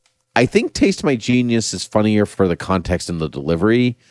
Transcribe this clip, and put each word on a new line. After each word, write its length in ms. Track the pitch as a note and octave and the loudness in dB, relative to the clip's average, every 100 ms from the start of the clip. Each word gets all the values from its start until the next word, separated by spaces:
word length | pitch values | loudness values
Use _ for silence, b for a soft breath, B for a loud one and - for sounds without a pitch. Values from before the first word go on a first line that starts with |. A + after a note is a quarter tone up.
| _ _ _ - | _ _ _ 0
I 120 | B2+ | 2
think 260 | A3 E4 | 2 0
"Taste 300 | - A#3 F#3 | 0 0 0
My 120 | F3+ B2 | -2 -2
Genius" 560 | - B2 B2 A#2 - F#2 | 0 0 2 0 -2 -6
is 100 | - | -2
funnier 400 | G#2+ G#2+ G#2 G2+ | 0 2 2 0
for 220 | - F#2+ | 0 0
the 80 | D#2+ | 0
context 500 | - F#2 D#2+ F2 - | -2 -2 -2 -4 -4
and 100 | E2+ | -6
the 80 | D#2 | -6
delivery, 640 | C#2 C#2+ E2 G#2 A#2 B2 A#2+ _ | -4 -4 0 2 2 2 -2 _